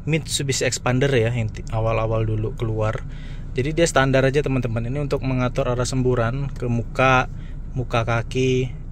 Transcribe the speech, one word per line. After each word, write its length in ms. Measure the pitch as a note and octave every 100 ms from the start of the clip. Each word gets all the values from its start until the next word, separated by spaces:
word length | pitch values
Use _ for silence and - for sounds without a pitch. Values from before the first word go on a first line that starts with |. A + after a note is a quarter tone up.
Mitsubishi 640 | - D#3 - - C#3 C3 C3+
Expander 400 | - C3 B2 C#3
ya, 240 | C3+ A2
yang 160 | A#2+ A2
ti-, 160 | - -
awal-awal 560 | A2 A2 A2+ A2 A2+ A2
dulu 240 | G#2+ A2 -
keluar. 400 | A2+ A2 G#2+ A2+ - - - - - -
Jadi 240 | C3 D#3
dia 80 | E3
standar 400 | - C3+ C3 C3
aja, 160 | C#3
teman-teman. 480 | C#3+ C3+ B2 A2+ A2+
Ini 80 | C#3
untuk 240 | D3 C#3
mengatur 480 | C3 C3 B2+ A#2 B2+
arah 160 | B2 A#2+
semburan 640 | C3 B2+ B2 A2+ C3 C#3
ke 160 | - B2
muka, 640 | A#2 G#2+ - C3 B2+ C3+ - - - - C3
muka 240 | A#2 A#2+
kaki 720 | A2+ A#2 A2 C3 C3 B2+ B2+ - -